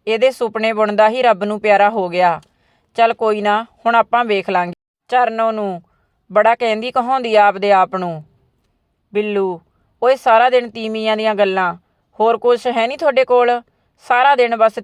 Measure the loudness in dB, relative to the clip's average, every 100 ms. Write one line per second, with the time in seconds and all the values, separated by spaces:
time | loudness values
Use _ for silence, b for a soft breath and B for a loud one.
0 | -6 -2 -2 -2 -6 -2 -4 -2 0 2
1 | 2 2 0 0 -2 -2 2 4 2 0
2 | -4 0 0 0 -8 _ _ _ _ 0
3 | 0 0 -2 -2 -2 -2 -4 _ 0 0
4 | 2 -2 0 -2 -2 -4 -4 -10 _ _
5 | _ 0 0 -2 -4 -4 -6 -8 -14 _
6 | _ _ _ 0 2 2 -2 -4 -4 -4
7 | -2 -4 0 2 2 2 0 2 0 -4
8 | -8 -10 -16 _ _ _ _ _ _ _
9 | _ -6 -4 -4 -4 -6 _ _ _ _
10 | -2 0 2 4 4 0 -2 -8 -8 -6
11 | -4 -2 -2 0 0 0 -4 -6 _ _
12 | _ -2 0 0 0 0 -2 -2 -4 -2
13 | 0 0 2 2 2 -2 -6 _ _ _
14 | -2 2 4 4 0 2 0 0